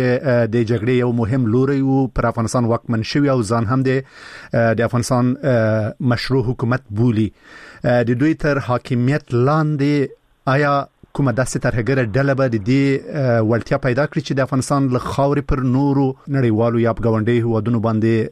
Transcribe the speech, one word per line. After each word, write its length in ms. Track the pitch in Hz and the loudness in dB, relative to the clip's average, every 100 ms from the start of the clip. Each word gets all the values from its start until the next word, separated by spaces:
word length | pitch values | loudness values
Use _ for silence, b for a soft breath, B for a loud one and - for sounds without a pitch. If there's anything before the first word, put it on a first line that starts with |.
| 127 123 143 | 2 0 2
آه، 180 | 120 113 | 2 2
د 180 | 117 | 0
جګړې 260 | 110 117 107 | 0 0 2
یو 220 | 127 123 | 2 2
مهم 360 | 120 110 135 117 | 0 0 0 2
لوری 340 | 120 135 139 | 2 2 0
و، 260 | 135 135 131 | 2 0 0
پر 180 | - 117 | 0 -2
افغانستان 400 | 117 113 131 117 | -2 -2 0 0
واکمن 380 | 117 - 117 | -2 -2 -4
شوي 260 | 110 151 143 | -2 0 2
او 120 | 131 | 0
ځان 240 | 104 117 107 | 0 0 0
هم 180 | 131 | 0
د، 60 | 131 | 0
آه، 840 | 131 131 - - - - 123 117 | -2 -4 -16 -20 -20 -6 0 2
د 80 | 110 | 2
افغانستان، 540 | 117 123 113 127 123 131 | 0 0 0 2 2 0
آه، 500 | 147 120 110 110 107 - | 0 2 2 0 -2 -4
مشروع 420 | 127 120 - 135 | -2 -2 0 -2
حکومت 380 | 117 123 117 127 - | -2 -2 -2 -4 -4
بولي، 400 | 101 123 107 104 B B B B B - | 0 0 2 -2 B B B B B 0
آه، 180 | 120 | 0
د 140 | 117 123 | 0 0
دوی 140 | 151 | 0
تر 240 | 160 160 139 | 0 -2 -2
حاکمیت 680 | 123 123 - 123 123 151 - | -2 -4 -2 -2 0 -2 -2
لاندې 760 | 120 127 156 151 151 139 147 131 - _ _ - | 0 2 2 0 0 0 0 -2 -6 _ _ -2
آیا 420 | 135 147 143 131 _ - | 0 2 0 -2 _ -14
کومه 200 | - 139 | -2 -2
داسې 260 | 117 127 131 | 0 -2 -2
ترهګره 440 | 123 123 110 135 120 113 | -2 -2 0 0 0 0
ډله 160 | 139 | 0
به 140 | 131 135 | 0 0
د 80 | 117 | 0
دې، 280 | 98 135 139 135 - 156 | 0 2 2 0 -4 -4
آه، 260 | 131 117 | 0 2
وړتیا 360 | 110 117 - 143 | 2 0 -2 -2
پیدا 280 | 135 120 147 | 0 -2 -2
کړي 160 | - | -4
چې 120 | 139 | -4
د 60 | 139 | -2
افغانستان 480 | 131 131 120 143 135 | 0 -2 0 0 0
له 120 | 123 | -2
خاورې 420 | - - 139 143 | -4 -2 0 0
پر 160 | 139 135 | 0 -2
نورو 580 | 127 127 143 139 135 131 - | 2 2 2 2 0 -2 -6
نړیوالو 500 | 139 123 107 117 117 | 0 2 2 2 2
یا 120 | 117 | 0
ګاونډیو 540 | 113 113 110 107 120 117 | 0 0 0 2 0 2
هیوادونو 340 | 110 107 120 | 0 0 0
باندې، 500 | 110 110 110 113 - | 0 0 2 0 -2